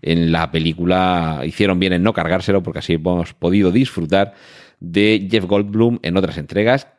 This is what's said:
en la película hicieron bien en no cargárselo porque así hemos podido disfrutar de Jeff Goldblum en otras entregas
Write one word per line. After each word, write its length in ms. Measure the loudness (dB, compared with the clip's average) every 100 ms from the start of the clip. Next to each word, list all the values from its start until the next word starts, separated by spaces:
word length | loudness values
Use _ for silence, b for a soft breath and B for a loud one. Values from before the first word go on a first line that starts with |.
en 300 | 0 0 2
la 180 | 0 0
película 920 | -2 -2 -2 0 2 2 0 -2 -4
hicieron 340 | -6 -2 0 2
bien 140 | 0
en 100 | 2
no 100 | 0
cargárselo 500 | 0 -2 -2 0 -2
porque 180 | -2 -10
así 140 | -4
hemos 400 | -2 0 -2 -4
podido 360 | -4 0 2 2
disfrutar 640 | 2 0 -4 0 0 0 B B B B B
de 480 | -4 2 4 2 2
Jeff 160 | -2 2
Goldblum 520 | 0 0 2 2 2
en 140 | -2 -2
otras 200 | -2 -4
entregas 520 | -6 -2 2 0 -2